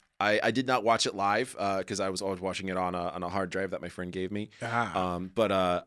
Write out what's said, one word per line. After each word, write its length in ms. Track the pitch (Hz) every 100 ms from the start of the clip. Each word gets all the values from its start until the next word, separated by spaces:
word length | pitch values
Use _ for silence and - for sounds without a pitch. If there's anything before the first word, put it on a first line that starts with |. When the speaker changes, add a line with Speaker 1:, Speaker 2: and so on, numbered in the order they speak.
| _ -
Speaker 1:
I, 200 | 104 104
I 80 | -
did 160 | 113 131
not 160 | 127
watch 240 | 107 113 123
it 80 | 95
live, 400 | 98 104 127 -
uh, 240 | 101 98
'cause 180 | 92 98
I 100 | 95
was 120 | 92
always 180 | 98 92
watching 300 | 92 90 95
it 80 | 92
on 160 | 90
a, 140 | 90 87
on 140 | 80
a 60 | 87
hard 200 | 98 92
drive 220 | 95 95
that 100 | 92
my 80 | 90
friend 220 | - 90
gave 200 | 92 92
me. 200 | 101 107 -
Speaker 2:
Ah. 540 | 117 117 113 92 90 87
Speaker 1:
Um, 160 | 92
but, 180 | - 107
uh, 300 | 95 92 87